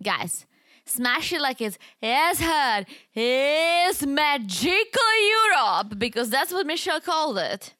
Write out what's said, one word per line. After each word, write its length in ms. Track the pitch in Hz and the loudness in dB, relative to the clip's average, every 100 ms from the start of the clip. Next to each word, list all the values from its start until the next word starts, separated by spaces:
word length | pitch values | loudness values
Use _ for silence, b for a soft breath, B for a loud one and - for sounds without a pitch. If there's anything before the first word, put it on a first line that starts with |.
Guys, 440 | 202 165 170 - - b b b - | -6 -6 -6 -10 -12 b b b -8
smash 460 | - 247 247 320 | -4 -2 -2 -2
it 80 | 339 | -2
like 200 | 285 254 | -2 -2
it's, 160 | 220 185 B B | -6 -8 B B
it's 400 | 220 254 320 - | 0 2 2 2
hot. 440 | 330 311 269 214 190 B B | 0 0 2 0 -4 B B
It's 920 | - 240 254 277 302 330 349 359 359 285 | -4 0 2 2 2 2 2 2 0 -2
magical 960 | 277 302 285 208 180 294 381 440 494 453 440 415 | 0 0 0 -4 -2 0 2 0 2 2 4 4
Europe, 720 | 440 440 330 220 175 208 208 | 4 4 4 2 0 -2 -4
because 320 | 240 233 240 | -4 -2 -2
that's 220 | 269 - | 0 0
what 140 | 381 302 | -2 -2
Michelle 340 | 320 370 320 | -4 -2 -4
called 380 | 339 320 311 202 | -2 -2 0 -2
it. 360 | 156 202 - | -4 -6 -12